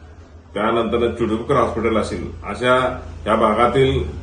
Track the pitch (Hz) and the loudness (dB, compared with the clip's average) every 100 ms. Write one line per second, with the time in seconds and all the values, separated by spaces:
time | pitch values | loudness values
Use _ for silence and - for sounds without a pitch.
0 | - - - - - 101 110 117 113 117 | -20 -20 -20 -20 -12 -4 0 0 0 0
1 | 117 - 113 110 - 123 110 110 110 107 | 0 0 -2 -2 0 0 0 0 0 0
2 | 95 95 85 - 95 101 123 127 127 - | -2 -6 -8 -10 -12 -4 2 2 2 -4
3 | - - - 113 110 107 120 135 135 - | -10 -10 -2 2 4 4 4 4 2 2
4 | - - | -4 -6